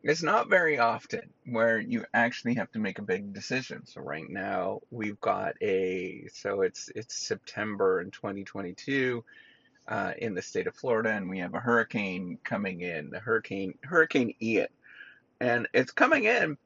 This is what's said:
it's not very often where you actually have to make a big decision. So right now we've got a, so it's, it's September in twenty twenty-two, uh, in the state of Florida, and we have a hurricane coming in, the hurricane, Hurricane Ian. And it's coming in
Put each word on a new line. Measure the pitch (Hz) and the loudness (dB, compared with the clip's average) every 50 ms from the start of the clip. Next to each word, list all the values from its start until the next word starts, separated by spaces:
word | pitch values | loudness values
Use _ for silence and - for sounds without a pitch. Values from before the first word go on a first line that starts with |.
it's | - 123 156 165 | 2 2 0 2
not | 165 151 202 233 - - | 2 2 4 2 4 4
very | 196 185 175 160 151 131 | 4 4 6 4 4 4
often | 117 113 110 113 - - - 110 - - _ _ _ | 4 4 4 0 -4 -6 -8 -8 -8 -10 _ _ _
where | - 120 110 113 117 113 110 | -2 2 4 6 6 4 2
you | 104 - 117 113 - - - | 0 -2 -4 -4 -4 0 2
actually | 113 117 120 120 - - 117 120 | 2 2 2 0 -2 -2 0 0
have | 120 95 - | 0 -2 -4
to | _ 113 | _ -2
make | 107 98 95 - | -2 -2 -2 -6
a | |
big | 104 98 92 98 101 101 | -2 -2 -2 -2 -2 -8
decision. | 98 98 98 - 131 131 127 - - - - | -10 -10 -6 -2 -2 -4 -2 -4 -10 -12 -12
So | - - - | -14 -14 -10
right | 67 69 71 78 80 - | -8 -6 -6 -6 -6 -8
now | 90 98 95 101 98 95 90 95 101 - - _ | -6 -6 -4 -2 -2 0 0 -2 -2 -4 -8 _
we've | 123 120 107 104 104 - | -8 -6 -4 -4 -4 -2
got | - 104 95 98 101 95 - - | 0 0 0 0 0 -4 -4 -2
a, | - 104 95 95 95 92 92 92 90 92 - - - 107 | 0 2 2 2 2 0 -2 -2 -4 -6 -8 -10 -14 -16
so | - - - 101 101 101 | -16 -6 -4 -4 0 2
it's, | 95 90 - - - - - | 0 0 0 -4 -14 -12 -10
it's | - - _ - | -12 -10 _ -8
September | - - - 110 101 _ - - 107 107 107 104 98 98 95 92 90 | -8 -4 -4 -6 -6 _ -12 -6 -6 -4 -4 0 2 4 4 4 2
in | 90 98 | 0 -4
twenty | - - - 104 101 101 98 | -10 -8 -8 -6 -6 -6 -10
twenty-two, | - - 104 98 87 95 - - - 139 139 131 127 123 117 113 _ - - - - _ _ _ _ _ _ _ - | -10 -10 -8 -8 -8 -10 -10 -6 -2 0 2 2 0 0 -2 -6 _ -20 -20 -20 -20 _ _ _ _ _ _ _ -6
uh, | 113 107 98 92 - - | -4 -2 -2 -2 -4 -4
in | - 113 98 | -4 -4 -4
the | 87 | -4
state | - - - 101 90 90 | -6 -4 -4 -2 -2 -2
of | - | -6
Florida, | - - 131 117 110 113 110 | -4 -2 0 2 2 2 0
and | 107 101 95 90 | 0 0 -2 -4
we | 95 95 | -4 -4
have | 90 90 80 | -4 -4 -4
a | 85 | -4
hurricane | 117 123 117 117 110 - - 113 101 95 90 92 92 90 85 - _ | 2 4 4 4 4 2 -2 -2 -2 -2 -4 -6 -6 -8 -10 -10 _
coming | - - 98 104 95 92 85 | -4 -4 -2 -2 -4 -6 -6
in, | 87 90 85 78 73 67 | -6 -6 -6 -6 -8 -8
the | - - | -10 -8
hurricane, | 101 110 113 110 107 - 101 98 98 92 - - | -2 0 0 0 0 -2 -6 -4 -4 -4 -6 -10
Hurricane | - 131 180 165 156 - - 147 123 110 - _ | -10 2 4 4 4 6 4 2 2 2 -2 _
Ian. | 113 113 113 95 - - _ _ _ - - - - - - _ _ _ _ _ | -2 2 2 2 2 0 _ _ _ -20 -20 -20 -20 -20 -20 _ _ _ _ _
And | 123 123 120 120 113 - | 0 2 2 2 0 2
it's | - - 131 - | 2 2 2 2
coming | - - 220 269 320 277 220 | 4 4 4 6 6 4 4
in | 214 247 233 185 160 147 - _ | 4 4 4 2 0 -2 -6 _